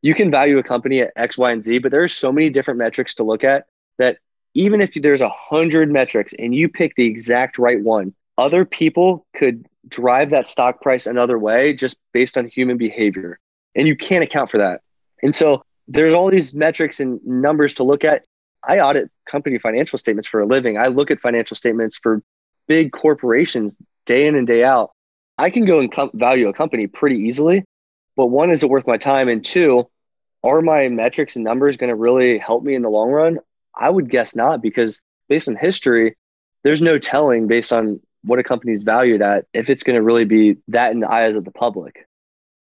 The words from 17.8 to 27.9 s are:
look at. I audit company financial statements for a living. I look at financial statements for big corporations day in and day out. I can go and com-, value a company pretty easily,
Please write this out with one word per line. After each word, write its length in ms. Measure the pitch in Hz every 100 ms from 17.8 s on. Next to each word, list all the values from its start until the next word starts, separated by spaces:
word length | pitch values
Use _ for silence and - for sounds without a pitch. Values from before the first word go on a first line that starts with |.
look 200 | 131 143
at. 220 | 156 151 _ _ _ _ -
I 120 | 185
audit 320 | 139 147 90 _ -
company 300 | 143 147 120
financial 400 | 113 110 160 127
statements 280 | - 107 107
for 120 | 110
a 80 | 104
living. 320 | 131 123 104
I 80 | 127
look 240 | 127 143
at 80 | 139
financial 360 | 123 120 110 110
statements 440 | 120 113 113 -
for 220 | 117 110 - _ _ _ -
big 240 | 160 156
corporations 840 | - 156 147 123 117 165 123 104 - _ _ -
day 200 | 120 147
in 100 | 147
and 120 | 120
day 160 | 117
out. 280 | 123 131 107 _ _ _ _ -
I 120 | 165
can 140 | 240
go 160 | 208 165
and 120 | 127
com-, 200 | - 139
value 340 | 110 120 131 110
a 40 |
company 340 | 98 156 120 101
pretty 300 | - 147 120
easily, 460 | 110 123 156 190 190 _ _